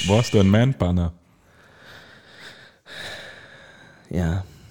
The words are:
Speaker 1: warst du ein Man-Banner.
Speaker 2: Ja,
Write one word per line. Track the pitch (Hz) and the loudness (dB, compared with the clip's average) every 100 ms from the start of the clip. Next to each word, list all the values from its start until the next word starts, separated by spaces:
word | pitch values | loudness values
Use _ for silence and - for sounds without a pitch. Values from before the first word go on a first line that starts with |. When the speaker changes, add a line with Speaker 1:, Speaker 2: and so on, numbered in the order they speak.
| 82 | 2
Speaker 1:
warst | 107 120 | 2 2
du | 110 | 4
ein | 95 | 4
Man-Banner. | 107 127 - 87 90 85 - _ _ _ _ _ _ - - - - - - - - - _ - - - - - - - - - - - - - | 4 2 0 0 0 -2 -6 _ _ _ _ _ _ -20 -20 -20 -20 -20 -20 -20 -20 -20 _ -20 -16 -14 -16 -18 -20 -20 -20 -20 -20 -20 -20 -10
Speaker 2:
Ja, | 87 85 95 95 - - | -4 -2 -2 -6 -16 -20